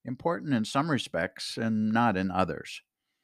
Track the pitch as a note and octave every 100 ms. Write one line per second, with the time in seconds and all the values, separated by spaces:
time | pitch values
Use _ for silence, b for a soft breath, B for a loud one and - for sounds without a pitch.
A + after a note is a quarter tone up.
0 | - C3 E3 F3 D#3 B2 A2 C#3 D#3+ B2
1 | - E2 F2+ - - - A2+ A2 G#2+ A2+
2 | A#2+ F#2 F#2+ F2+ F2+ D2 - - _ _
3 | _ _